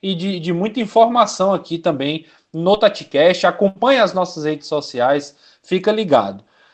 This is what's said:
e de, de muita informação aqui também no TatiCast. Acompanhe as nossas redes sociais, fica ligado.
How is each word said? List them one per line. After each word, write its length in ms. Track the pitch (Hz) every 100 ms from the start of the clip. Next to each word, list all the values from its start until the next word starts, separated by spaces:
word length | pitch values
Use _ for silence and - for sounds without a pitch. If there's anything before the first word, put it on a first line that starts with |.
e 140 | 196 180
de, 240 | 185 185
de 140 | 165
muita 260 | 170 208 220
informação 720 | 214 226 226 240 214 - 190
aqui 240 | 185 - 165
também 480 | 170 147 139 156 156 _ _
no 240 | 160 175 208
TatiCast. 680 | 214 - - 143 160 180 185
Acompanhe 540 | - 202 196 240 269
as 140 | 202
nossas 320 | 170 175 - 151
redes 220 | 151 -
sociais, 680 | 151 143 127 123 143 143 _ _ _
fica 300 | _ 185 185
ligado. 540 | 214 208 131 98 98 _ _ _